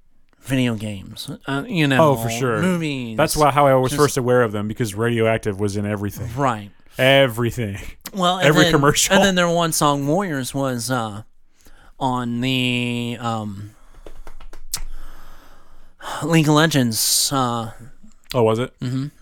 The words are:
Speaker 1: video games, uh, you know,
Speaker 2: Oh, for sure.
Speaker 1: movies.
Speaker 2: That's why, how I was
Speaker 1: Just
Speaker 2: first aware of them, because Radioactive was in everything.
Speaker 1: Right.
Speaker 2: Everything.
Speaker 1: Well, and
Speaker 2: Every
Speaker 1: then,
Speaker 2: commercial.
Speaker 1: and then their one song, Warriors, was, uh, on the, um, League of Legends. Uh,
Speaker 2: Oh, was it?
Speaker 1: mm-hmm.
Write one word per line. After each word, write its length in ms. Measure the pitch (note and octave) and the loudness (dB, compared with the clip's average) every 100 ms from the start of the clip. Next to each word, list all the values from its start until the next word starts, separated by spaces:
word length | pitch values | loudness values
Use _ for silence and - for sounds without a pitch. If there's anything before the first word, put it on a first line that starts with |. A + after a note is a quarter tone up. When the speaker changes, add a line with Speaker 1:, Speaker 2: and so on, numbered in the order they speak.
| _ - _ _ | _ -20 _ _
Speaker 1:
video 340 | - C3 B2 G#2+ | -4 0 0 -2
games, 540 | G#2+ G2 F2 A2+ - - - | -6 -10 -12 -14 -12 -12 -6
uh, 160 | C#3 A#3+ | -6 -4
you 200 | F3+ D3 | 0 2
know, 240 | C3+ D#3 | 6 4
Speaker 2:
Oh, 40 | B2+ | 4
for 120 | A2+ | -2
sure. 320 | A#2 C3 A2+ | -2 -2 0
Speaker 1:
movies. 540 | F3+ F3 D#3 C3+ A#2 A2 | 0 0 -2 -6 -4 0
Speaker 2:
That's 180 | D#3 D#3 | 0 4
why, 140 | C#3+ | 4
how 140 | C3+ C#3 | 6 6
I 80 | C3 | 4
was 160 | B2+ | 2
Speaker 1:
Just 100 | C#3+ | 2
Speaker 2:
first 160 | C#3+ C#3 | 2 2
aware 240 | B2 B2 | 2 4
of 100 | A2+ | 2
them, 160 | G#2 G#2+ | 0 -4
because 260 | A2 A2+ G2 | -4 -4 -2
Radioactive 640 | A#2 A#2 A2+ A2+ A2 F#2+ | 0 2 2 2 -2 -2
was 180 | G#2 G2+ | -2 -2
in 80 | G#2 | -4
everything. 440 | G#2 G2+ - A#2+ B2 | -4 -4 -6 -8 -2
Speaker 1:
Right. 340 | C3+ G#2+ G2+ - - - | -2 -2 -8 -20 -14 2
Speaker 2:
Everything. 800 | C3 C#3 C3+ A2+ A#2 B2 G#2 G2 - - - | 4 6 4 2 -4 -2 -6 -8 -12 -16 -10
Speaker 1:
Well, 260 | G3 F3+ F#3 | -2 0 4
and 80 | C#3+ | 4
Speaker 2:
Every 160 | E3 | 6
Speaker 1:
then, 80 | F3 | 4
Speaker 2:
commercial. 420 | D#3 C#3+ C#3 - G3 | 4 4 2 2 4
Speaker 1:
and 80 | |
then 120 | G3 F3+ | 4 2
their 140 | F3 | 2
one 220 | E3+ E3 | 2 0
song, 340 | - D3 C#3+ C#3 | 2 2 2 0
Warriors, 460 | F3 G3 C#3 B2+ | -2 -2 -4 -6
was, 360 | C#3 C3+ B2 A2+ | -4 -4 -4 -2
uh, 320 | B2+ A2 G2+ - - - _ - - - - | -4 -4 -8 -16 -20 -20 _ -20 -20 -20 -4
on 420 | C3+ B2 A#2+ A#2+ | -2 -2 -4 -2
the, 760 | C3 B2+ B2+ B2 A#2+ A#2+ A#2+ A#2+ | -2 0 0 -2 -2 -4 -6 -6
um, 520 | A#2 A2+ G#2 G2+ G#2 - - - - - - - - - - - - - - - - - - - - - - - - - | -4 -4 -6 -10 -16 -18 -20 -20 -14 -12 -10 -10 -10 -10 -8 -8 -6 -6 -8 -12 -14 -16 -18 -20 -20 -20 -20 -16 -12 -8
League 240 | D3+ E3 D3+ | 0 2 6
of 60 | D3+ | 4
Legends. 760 | D#3+ C#3+ A#2+ G#2+ - - - | 4 2 0 0 -2 0 0
Uh, 400 | C#3 B2 A#2 G#2+ - A#2 - - - - | 0 -2 -2 -6 -12 -18 -18 -20 -20 -4
Speaker 2:
Oh, 100 | B2+ | 2
was 160 | A2 A2+ | 2 2
it? 180 | B2+ - | -4 -8
Speaker 1:
mm-hmm. 280 | B2+ C3 C#3+ - | -6 -6 -8 -12